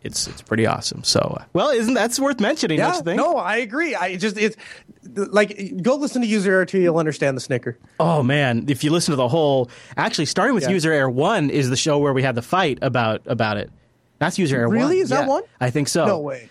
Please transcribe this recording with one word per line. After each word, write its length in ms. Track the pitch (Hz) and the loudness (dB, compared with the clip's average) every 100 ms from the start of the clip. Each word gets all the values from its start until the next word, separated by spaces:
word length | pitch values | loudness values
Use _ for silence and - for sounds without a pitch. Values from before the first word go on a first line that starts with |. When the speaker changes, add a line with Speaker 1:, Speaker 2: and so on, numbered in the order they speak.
Speaker 1:
It's, 260 | - - - | -10 -6 -8
it's 120 | - | -10
pretty 260 | - 113 110 | -4 0 2
awesome. 380 | - - - | 0 -4 -6
So, 160 | - - - - | 0 0 0 -4
uh, 40 | - | -4
well, 180 | 170 254 | 0 2
isn't 220 | 247 220 | 2 0
that's 240 | 254 220 240 | 0 0 0
worth 180 | 277 277 | -2 0
mentioning, 380 | 202 311 240 156 | 0 0 0 2
don't 100 | 226 | 2
Speaker 2:
Yeah, 60 | 359 | 0
Speaker 1:
you 40 | |
think? 140 | 165 190 | -2 0
Speaker 2:
no, 180 | 294 294 | 2 0
I 200 | 180 220 | 0 -2
agree. 380 | 247 247 330 | -2 -4 -4
I 220 | 214 180 185 | -2 -4 -2
just, 220 | 208 202 | -4 0
it's, 180 | 208 - - - - - - | -2 -2 -16 -20 -20 -20 -14
like, 680 | - 196 196 208 202 196 185 | -6 0 2 2 -2 -10 -4
go 140 | 175 277 | 0 0
listen 260 | 285 254 | -2 -2
to 60 | 233 | 0
User 240 | 214 190 | 0 2
Error 120 | 190 | 2
two, 140 | 175 190 | 2 2
you'll 180 | 175 165 | 2 2
understand 380 | 156 147 143 131 | 0 0 -2 -2
the 40 | |
snicker. 340 | - 123 123 117 - _ | -4 -4 -4 -12 -18 _
Speaker 1:
Oh, 240 | 160 160 | 0 2
man, 420 | 127 147 139 117 139 | 2 2 2 0 0
if 140 | 139 | -2
you 60 | 147 | 2
listen 200 | 170 165 | 0 0
to 40 | 143 | 0
the 120 | 123 | 2
whole, 400 | 160 147 135 120 - - - | 2 4 2 0 -6 -12 -4
actually, 300 | 170 - 147 | -2 -2 -2
starting 280 | - 214 | 0 2
with 100 | 240 | 2
Speaker 2:
Yeah. 60 | 131 | 2
Speaker 1:
User 220 | 185 156 | 0 2
Error 180 | 156 131 | 2 2
one 400 | 123 160 220 143 | 2 2 2 0
is 180 | 147 131 | 0 0
the 80 | 127 | 0
show 220 | 160 147 | 0 2
where 140 | 143 | 2
we 80 | 135 | 2
had 120 | 131 | 0
the 80 | 120 | -2
fight 360 | - 180 175 123 | -2 0 0 0
about, 400 | 135 123 113 107 - | -2 0 0 -2 -4
about 300 | 120 113 104 | -2 0 -2
it. 100 | - - _ _ _ _ | -6 -14 _ _ _ _
That's 180 | 156 180 | -4 0
User 180 | 170 131 | 0 2
Error 100 | 117 | 2
Speaker 2:
Really? 280 | 220 269 370 | 2 2 2
Speaker 1:
one. 60 | |
Speaker 2:
Is 40 | 359 | 2
that 140 | 262 | 0
Speaker 1:
Yeah, 60 | 277 | 0
Speaker 2:
one? 140 | 285 - _ | -2 -4 _
Speaker 1:
I 80 | 127 | -2
think 180 | 151 143 | 0 0
so. 160 | 175 | 0
Speaker 2:
No 140 | 151 185 | 2 0
way. 320 | 147 131 110 | -4 -10 -14